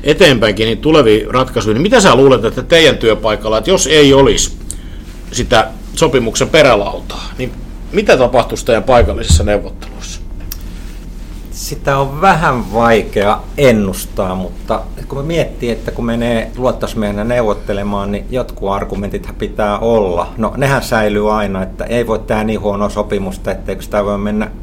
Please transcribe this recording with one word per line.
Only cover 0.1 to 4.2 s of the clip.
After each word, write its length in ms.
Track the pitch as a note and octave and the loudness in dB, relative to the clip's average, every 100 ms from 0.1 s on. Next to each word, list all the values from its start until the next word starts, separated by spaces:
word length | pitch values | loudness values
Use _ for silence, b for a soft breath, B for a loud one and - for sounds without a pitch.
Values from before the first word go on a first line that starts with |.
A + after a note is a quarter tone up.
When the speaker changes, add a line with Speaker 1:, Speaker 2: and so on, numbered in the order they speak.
| D#3 E3 B2 A2 G#2 A2 | 4 6 6 2 2 -2
Speaker 1:
niin 120 | A2 | 0
tulevia 480 | D3 D#3+ A#2 G#2+ - | 4 6 6 4 2
ratkaisuja, 420 | B2 C3 A#2+ G#2 | 0 0 -2 0
niin 80 | A2 | 0
mitä 180 | F#3+ B3 | 4 6
sä 160 | F#3+ B2 | 6 6
luulet, 280 | C#3 B2 | 6 6
että 180 | G#2+ - | 2 -4
teidän 360 | B2 E3 D3+ A#2+ | 2 6 6 4
työpaikalla, 600 | A2+ A2 A2 G#2+ A2 A2 | 2 2 0 -2 0 0
että 120 | E3+ | 2
jos 160 | F#3+ - | 2 4
ei 280 | D#3 C#3+ | 6 8
olisi 380 | C3+ | 8